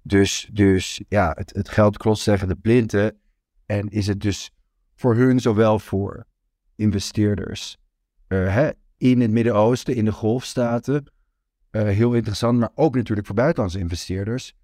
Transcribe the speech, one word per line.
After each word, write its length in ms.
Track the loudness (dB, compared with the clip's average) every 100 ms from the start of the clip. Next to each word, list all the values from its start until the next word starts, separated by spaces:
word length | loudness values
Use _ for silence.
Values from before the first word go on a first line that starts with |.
Dus, 480 | 2 2 2 -2 -6
dus 500 | 2 4 4 -2 -12 -4
ja, 240 | 0 0 -4
het, 180 | -8
het 160 | -8 -4
geld 280 | 2 2 2
klotst 260 | -2 0
tegen 240 | 0 0 -2
de 80 | -4
plinten 600 | 2 2 2 0 -2 -4 _ _ _ _ -8
en 240 | -6 -4
is 180 | -4 -2
het 120 | -2
dus 320 | -2 -4 -10 _ _ _ _ _
voor 200 | 0 2
hun, 240 | 4 4
zowel 400 | 2 2 2 2
voor 460 | -2 -4 -4 -10 -20 _ _ _ _ -2
investeerders, 1000 | -2 0 -4 0 0 0 -6 -10 -14 -18 _ _ _ _ _
eh, 260 | -2 0
hè, 160 | 0 0 -4 _ _
in 240 | 2 4
het 100 | 2
Midden-Oosten, 640 | 2 2 2 2 2 -2 0
in 100 | -2
de 60 |
golfstaten, 920 | 0 -2 -2 -4 -4 -2 -2 -2 -4 -4 _ _ _ _ _ _
eh, 140 | -2
heel 300 | 0 2 4
interessant, 460 | 2 -2 -2 0 2
maar 120 | 0 0
ook 200 | 0 0
natuurlijk 320 | -2 -4 -2
voor 80 | 0
buitenlandse 440 | 0 0 -4 -4
investeerders. 760 | -6 -6 -6 -6 -4 -6 -10 _